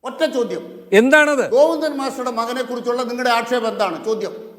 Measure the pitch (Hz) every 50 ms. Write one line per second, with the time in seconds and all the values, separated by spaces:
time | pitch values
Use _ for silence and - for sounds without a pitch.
0 | - 254 254 - 330 294 - 254 233 190 185 165 - - - - - - 190 202
1 | 233 269 285 302 302 294 294 262 208 139 214 262 302 320 330 302 311 311 285 277
2 | 269 262 - - - 254 240 220 233 240 247 262 247 233 247 247 233 240 240 247
3 | 254 240 240 247 254 247 233 233 233 233 247 240 220 226 208 - 208 190 165 151
4 | - 214 220 208 202 170 - - - - -